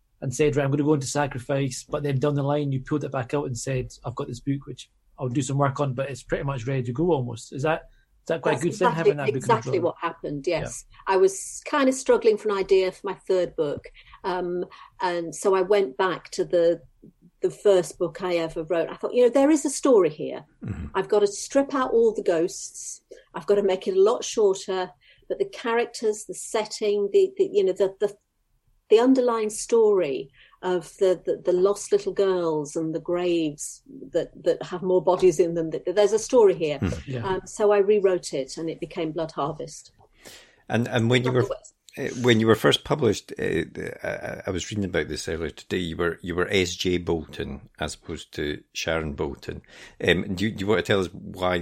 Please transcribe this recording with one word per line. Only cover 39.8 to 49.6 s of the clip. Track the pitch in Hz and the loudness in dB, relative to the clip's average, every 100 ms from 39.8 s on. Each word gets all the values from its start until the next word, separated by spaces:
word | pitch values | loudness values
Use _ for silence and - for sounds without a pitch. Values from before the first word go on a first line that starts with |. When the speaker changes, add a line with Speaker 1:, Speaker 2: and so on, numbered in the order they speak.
| - _ _ _ - - - _ - | -20 _ _ _ -20 -20 -20 _ -4
Speaker 3:
And, | 117 120 | -2 0
and | 123 113 | 0 2
when | 123 | 2
you | 123 | 2
were, | 123 | 0
Speaker 2:
Otherwise. | 117 - - _ _ - | 0 -4 -12 _ _ -8
Speaker 3:
uh, | 131 127 | -8 -2
when | 123 113 | 4 4
you | 110 | 6
were | |
first | 107 147 135 | 4 4 2
published, | - 147 120 98 - - | 0 0 2 0 -6 -6
uh, | 98 80 - - - - | -2 -2 -4 -8 -12 -8
I, | - - - - - | -8 -8 -8 -8 -6
I | |
was | 92 - | -6 -4
reading | 104 95 | -4 -2
about | 82 76 | -2 -2
this | 73 - | -6 -6
earlier | 80 80 | -6 -6
today, | - - 95 | -8 -6 -4
you | 87 80 | -4 -2
were, | 85 85 | -2 -2
you | 90 | -6
were | 85 - | -4 0
S | 101 87 | 2 0
J | - 92 90 | -2 -2 -2
Bolton | 87 85 76 - 73 69 - - | 0 -4 -4 -10 -10 -10 -16 -10
as | 78 | -10
opposed | - - 80 - | -10 -12 -12 -12
to | - 76 73 _ | -8 -6 -8 _
Sharon | - - 80 78 | -8 -4 -2 -4
Bolton. | 69 76 65 - - | -4 -6 -6 -12 -14